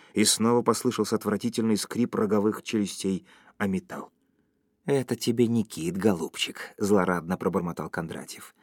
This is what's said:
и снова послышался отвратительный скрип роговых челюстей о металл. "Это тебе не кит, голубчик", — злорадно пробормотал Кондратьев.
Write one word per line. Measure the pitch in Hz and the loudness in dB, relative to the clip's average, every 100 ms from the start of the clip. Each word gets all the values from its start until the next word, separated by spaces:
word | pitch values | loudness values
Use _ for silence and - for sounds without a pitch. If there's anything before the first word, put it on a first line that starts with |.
| - | -4
и | 101 | 2
снова | 107 - 113 120 | 2 4 4 4
послышался | 117 110 123 110 104 110 | 2 2 0 0 0 0
отвратительный | 104 101 120 117 113 104 | 0 -2 -2 0 0 0
скрип | - 113 120 104 | -2 -2 -2 0
роговых | 107 107 107 - | 2 2 2 0
челюстей | - 110 98 - 95 92 - - - - | -2 -2 -2 -2 -4 -4 -6 -20 -16 -4
о | 202 | -2
металл. | 185 - - - _ _ _ _ _ _ _ - | -2 -4 -14 -14 _ _ _ _ _ _ _ -2
"Это | 139 123 | 0 0
тебе | 120 - 117 117 | -4 0 2 4
не | 117 | 2
кит, | 104 - 85 92 | -2 -4 -6 2
голубчик", — | 107 82 78 - - - - - | 2 2 -2 -4 -6 -6 -12 -4
злорадно | 101 104 90 85 80 92 | 4 4 4 0 0 -2
пробормотал | 95 92 87 82 82 | 0 -2 -4 -6 -8
Кондратьев. | - 80 78 73 - - _ | -6 -8 -8 -12 -16 -18 _